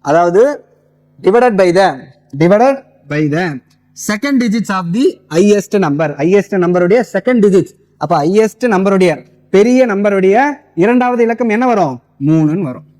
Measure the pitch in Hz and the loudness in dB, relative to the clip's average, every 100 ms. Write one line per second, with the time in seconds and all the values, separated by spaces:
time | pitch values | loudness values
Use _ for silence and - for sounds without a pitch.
0 | - 160 175 180 262 294 _ _ _ _ | 0 0 2 2 2 -2 _ _ _ _
1 | _ _ - 220 247 202 185 175 190 135 | _ _ 0 2 2 2 2 2 0 -2
2 | - _ _ 143 165 208 254 269 _ _ | -14 _ _ -2 2 2 2 -2 _ _
3 | 143 147 151 151 180 139 _ _ _ - | _ -6 -4 -4 -6 -8 _ _ _ -14
4 | - 208 285 277 240 220 196 190 170 196 | -8 -6 -2 -2 0 -2 -4 -6 -4 -2
5 | 311 - _ 156 208 208 - 208 170 143 | -2 -4 _ 0 2 2 0 -2 -2 -2
6 | 156 143 170 202 190 202 175 180 175 233 | -4 -2 0 0 0 -2 0 0 2 0
7 | 233 196 247 247 202 185 - _ _ _ | 0 -4 -2 0 2 2 -2 _ _ _
8 | 151 165 147 202 220 - 247 190 196 196 | -4 -2 0 0 -2 -2 -2 0 0 2
9 | 180 139 - _ _ 190 220 254 247 196 | 0 0 -10 _ _ 2 4 2 2 0
10 | 202 196 185 208 285 277 _ - 196 247 | -2 0 2 2 0 -4 _ -2 0 2
11 | 247 247 226 233 240 214 254 220 160 127 | 0 0 -2 -2 -2 -2 0 0 -2 -6
12 | _ _ 139 160 151 165 160 120 - _ | _ _ 0 0 0 -2 -6 -10 -18 _